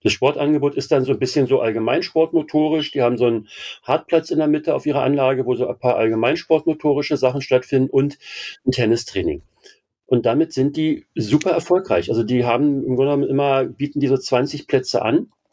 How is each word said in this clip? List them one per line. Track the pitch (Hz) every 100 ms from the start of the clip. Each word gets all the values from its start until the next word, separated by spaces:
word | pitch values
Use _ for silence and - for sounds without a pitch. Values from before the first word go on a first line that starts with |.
Das | 110
Sportangebot | - 131 143 147 151 143
ist | 143 131
dann | 143 127
so |
ein | 113
bisschen | 127 151 123
so | 127
allgemeinsportmotorisch. | 113 107 113 147 - 160 160 165 151 151 151 156 147
Die | 143
haben | 120 120
so | 120
einen | 113 110 - - -
Hartplatz | - 151 - 165 -
in | 151
der | 151
Mitte | 151 160
auf | 139 147
ihrer | 139
Anlage, | 131 143 131 131 123
wo |
so | 117 120
ein | 123
paar | 123 117
allgemeinsportmotorische | 113 110 120 160 - 156 160 156 151 143 143 147
Sachen | 127 135
stattfinden | - 127 - 135 135
und | 135 143 143 - - - - -
ein |
Tennistraining. | 127 110 117 - 98 82 73 - _ - _ _ _ -
Und | 127 117
damit | 135 165
sind | - 139 143
die | 156 151 - -
super | 107 147 190
erfolgreich. | 170 - 180 190 92 85
Also | 117
die | 110 123 120
haben | 120 147 139 127
im | 127
Grunde | 139
genommen | 147 139
immer, | 139 143 135 131
bieten | - 143 143
die | 131
so | 131
zwanzig | - 123 143 143 -
Plätze | 131 127 -
an | 110 147 247 _ _